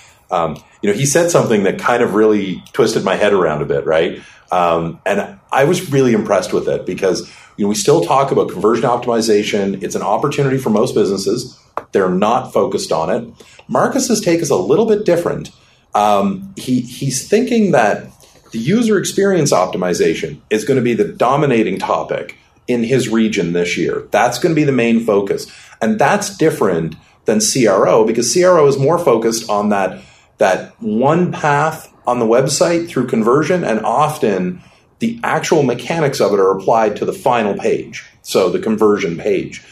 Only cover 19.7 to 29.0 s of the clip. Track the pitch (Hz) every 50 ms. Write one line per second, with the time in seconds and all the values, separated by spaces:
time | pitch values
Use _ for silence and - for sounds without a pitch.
19.7 | - 95 90 90 87 90 95 82 80 - - 76 76 - _ - 107 107 - -
20.7 | 131 131 117 120 117 101 101 85 - - 123 120 135 147 151 139 120 113 104 92
21.7 | 95 95 - - 95 80 76 - 73 - - - - _ _ _ _ _ - -
22.7 | 123 120 113 110 135 123 - 104 110 113 110 107 - 101 87 85 87 87 87 -
23.7 | - 92 80 67 - - - - - 104 113 127 - - - 175 160 151 151 139
24.7 | 131 120 117 117 117 110 113 110 104 101 202 - - - - - - - - -
25.7 | - - 110 110 110 - 139 151 196 202 - - - - 156 160 151 - 123 98
26.7 | 87 82 82 80 82 - _ _ _ _ - - 110 107 107 - - 135 117 101
27.7 | 95 101 127 - - 117 110 113 110 117 120 - - 180 175 185 180 165 147 139
28.7 | 135 135 135 143 170 170